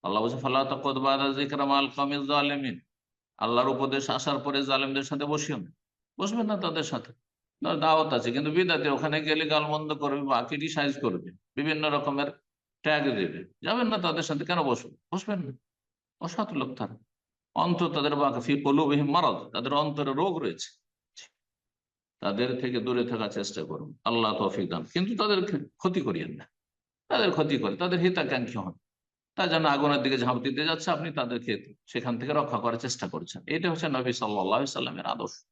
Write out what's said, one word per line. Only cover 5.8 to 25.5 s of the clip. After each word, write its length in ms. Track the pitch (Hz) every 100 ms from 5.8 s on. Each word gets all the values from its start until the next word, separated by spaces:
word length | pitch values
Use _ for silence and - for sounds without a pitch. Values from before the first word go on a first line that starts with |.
| _ _ _ -
বসবেন 260 | 196 226 214
না 120 | 208
তাদের 260 | 180 160
সাথে। 300 | 151 127 - - _ _ _ _
ধর 120 | - 156
দাওয়াত 380 | 156 160 151
আছে, 180 | 127 117
কিন্তু 200 | 123 147
বিদাতে 380 | 160 180 160 147
ওখানে 320 | 139 156 151
গেলে 240 | 151 156 160
গালমন্দ 480 | 151 151 151 156
করবে 280 | 151 143 139
বা 220 | 139 123
ক্রিটিসাইজ 580 | 123 151 160 156 143 135
করবে, 300 | 117 90 - - _ -
বিভিন্ন 340 | 147 156 151
রকমের 420 | 143 143 139 143 - _ _ _ _
ট্যাগ 220 | 151 151
দেবে, 420 | 143 113 87 80 - _
যাবেন 260 | - 226 240
না 100 | 214
তাদের 240 | 175 160
সাথে। 240 | 151 151 170
কেন 180 | 175
বসবেন? 320 | 143 117 - - _
বসবেন 260 | 185 202 202
না, 120 | 139 131 _ _ _ _ _ _
অসৎ 340 | 170 - 208
লোক 240 | 160 131 131
তারা। 200 | 107 - _ _ _ _ _ -
অন্তর 380 | 170 170 175
তাদের, 220 | 160 143 143
বা 240 | 139 120
ফি 220 | 120 139
কুলুবিহিম 500 | 143 143 151 143 143
মারাদ, 380 | 160 156 92 -
তাদের 220 | - 120
অন্তরে 400 | 143 151 151 139
রোগ 240 | 135 190 165
রয়েছে, 480 | 120 80 - _ _ _ _ - - _ _ _ _ _ _ _ _ _
তাদের 420 | 98 101 127 127
থেকে 180 | 131 120
দূরে 260 | 113 123 120
থাকার 240 | 117 104
চেষ্টা 340 | 113 101 -
করুন, 340 | 76 78 - -
আল্লাহ 340 | - 117 110 104
তৌফিক 320 | 101 - 92
দান। 140 | 85 80
কিন্তু 300 | - 135 226
তাদের 300 | 208 196
ক্ষ-, 240 | -